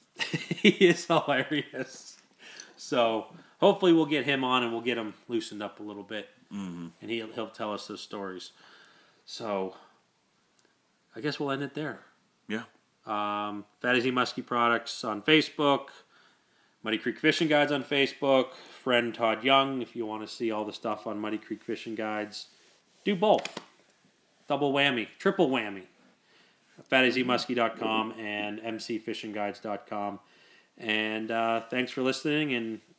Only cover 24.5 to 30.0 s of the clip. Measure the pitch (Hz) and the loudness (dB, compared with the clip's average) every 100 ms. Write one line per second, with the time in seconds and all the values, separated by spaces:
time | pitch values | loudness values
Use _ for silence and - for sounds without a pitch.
24.5 | 143 143 139 139 123 104 - 196 196 156 | 0 2 4 2 2 -4 -2 0 4 2
25.5 | 127 107 98 92 _ _ _ _ _ _ | 2 -2 -8 -14 _ _ _ _ _ _
26.5 | _ _ - - 131 131 123 123 120 - | _ _ -18 0 4 4 4 2 2 0
27.5 | 120 113 - 113 110 110 110 107 104 104 | 0 0 0 -2 -2 -2 -6 -6 -6 -6
28.5 | 107 117 110 - 113 - 107 110 107 104 | -8 -8 -8 -6 -6 -6 -8 -6 -4 -6
29.5 | 98 110 101 - 107 | -6 -8 -8 -8 -6